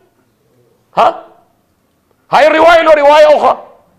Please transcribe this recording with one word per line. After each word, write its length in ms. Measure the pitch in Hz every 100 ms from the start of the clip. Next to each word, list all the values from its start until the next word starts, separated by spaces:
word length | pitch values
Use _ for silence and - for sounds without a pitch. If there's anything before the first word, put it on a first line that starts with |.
| _ _ _ _ _ _ _ _ _ -
ها؟ 280 | 226 - - _ _ _ _ _ _ _ _ _ -
هاي 160 | 196 302
الرواية 340 | 311 330 339
لو 100 | 320
رواية 460 | 302 285 302 302 277
أخرى 280 | 262 - - _ _